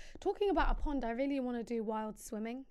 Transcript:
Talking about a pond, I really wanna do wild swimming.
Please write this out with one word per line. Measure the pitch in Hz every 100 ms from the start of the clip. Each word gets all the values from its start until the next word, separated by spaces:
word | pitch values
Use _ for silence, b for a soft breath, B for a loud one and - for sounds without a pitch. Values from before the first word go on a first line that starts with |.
| B B
Talking | 359 403 403
about | 330 294
a | -
pond, | 311 277 226
I |
really | 233 277 277
wanna | 247 240
do | 233 233
wild | 214 214 220 -
swimming. | - 214 214 247 269